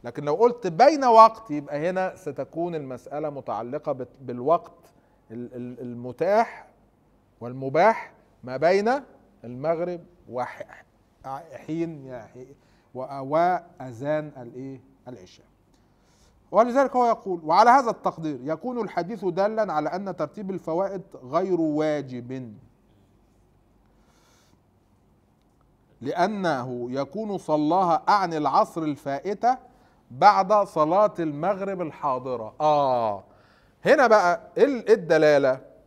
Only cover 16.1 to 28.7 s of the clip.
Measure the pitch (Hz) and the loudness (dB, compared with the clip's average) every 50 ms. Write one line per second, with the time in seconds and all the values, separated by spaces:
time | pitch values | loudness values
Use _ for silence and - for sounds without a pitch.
16.1 | _ _ _ _ _ _ _ _ - 190 233 247 233 269 277 247 - 254 247 233 | _ _ _ _ _ _ _ _ 2 2 2 4 4 0 0 2 2 0 2 2
17.1 | 226 - - 196 185 175 160 151 160 190 220 240 233 277 262 233 202 - - 185 | 0 -2 -4 -8 -8 -6 -2 2 4 6 8 8 8 6 4 0 -4 -4 -6 -6
18.1 | - - 160 156 147 123 123 143 160 160 - 247 247 240 220 190 - 180 170 170 | -6 -4 -8 -8 -8 -6 -6 -8 -8 -6 -6 -8 -6 -4 -6 -4 -4 -6 -6 -6
19.1 | 233 202 208 185 170 170 196 214 220 220 214 190 160 151 151 151 147 190 202 196 | -8 -6 -6 -6 -2 0 -2 -2 0 -2 -4 -2 -2 -2 -2 -2 -6 -6 -8 -8
20.1 | 175 - 202 - _ - 214 185 190 170 - - 160 170 190 190 196 190 - _ | -6 -6 -8 -8 _ -12 -10 -8 -8 -8 -6 -4 -4 -2 -2 -4 -6 -10 -12 _
21.1 | - 131 127 123 135 165 190 190 180 170 160 156 147 151 156 156 151 147 139 131 | -20 -20 -14 -2 -2 -2 0 0 0 0 0 0 0 0 0 0 -2 -2 -4 -8
22.1 | 127 123 120 120 131 135 127 117 107 - - _ _ _ _ _ _ _ _ _ | -10 -12 -10 -10 -12 -12 -12 -14 -18 -20 -20 _ _ _ _ _ _ _ _ _
23.1 | _ _ _ _ _ _ _ _ _ _ _ _ _ _ _ _ _ _ _ _ | _ _ _ _ _ _ _ _ _ _ _ _ _ _ _ _ _ _ _ _
24.1 | _ _ _ _ _ _ _ _ _ _ _ _ _ _ _ _ _ _ _ _ | _ _ _ _ _ _ _ _ _ _ _ _ _ _ _ _ _ _ _ _
25.1 | _ _ _ _ _ _ _ _ _ _ _ _ _ _ _ _ _ _ 117 135 | _ _ _ _ _ _ _ _ _ _ _ _ _ _ _ _ _ _ -8 -8
26.1 | 147 180 180 202 220 202 190 170 151 131 120 131 123 123 120 120 123 135 139 135 | 0 0 0 0 0 -2 -2 0 0 -2 -4 -6 -6 -6 -6 -6 -4 -6 -6 -6
27.1 | - 202 220 214 202 180 - - 156 151 151 151 165 185 190 175 165 151 - - | -6 -8 -8 -6 -6 -8 -2 -2 0 0 2 2 2 2 2 2 2 0 4 2
28.1 | 196 208 190 175 165 156 147 139 135 185 220 - | 2 2 2 0 -4 -2 -2 2 2 2 2 2